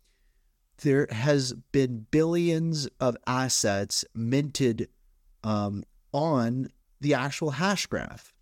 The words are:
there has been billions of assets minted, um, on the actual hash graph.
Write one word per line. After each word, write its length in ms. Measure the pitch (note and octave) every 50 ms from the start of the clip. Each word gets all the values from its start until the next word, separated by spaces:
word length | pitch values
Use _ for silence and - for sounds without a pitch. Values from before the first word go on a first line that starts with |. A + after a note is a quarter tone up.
| _ _ _ _ _ _ _ _ _ _ _ _ _ _ _ - -
there 240 | D3 C3+ C#3 D3 -
has 440 | - A2 A#2 D3+ D3 C#3+ C3+ B2+ A#2+ - - _ -
been 340 | C#3 C3 B2+ B2 A2+ A2 -
billions 760 | - D#3 D#3+ E3 E3+ F3 E3+ E3+ E3 D#3+ E3 E3 D#3+ D3+ C#3 A#2+ - -
of 160 | C3+ B2+ A#2 - -
assets 760 | - B2 B2+ C3 B2+ - - - G#2+ G2+ G2 G#2 G#2 - - - - -
minted, 760 | A2+ A2+ A#2 B2+ C#3 C#3+ D3 C#3 - C#3 B2 A2+ A2+ A2+ - _ _ _ _ _ _ _ _ _ _ -
um, 400 | A2 G#2+ G#2 G#2 G2+ G2+ G2+ - - _ _ _ _ -
on 560 | C#3 D3+ E3 D#3 C3 A#2 A#2 A#2+ C3 C3 - _ _ _ _ _ -
the 140 | C3+ D3 C#3+
actual 380 | B2+ B2+ C#3+ C#3 - E3+ D3+ C3+
hash 340 | B2+ F3 G3 G3+ F3 -
graph. 480 | - - F2 - G1+ - - - - _ _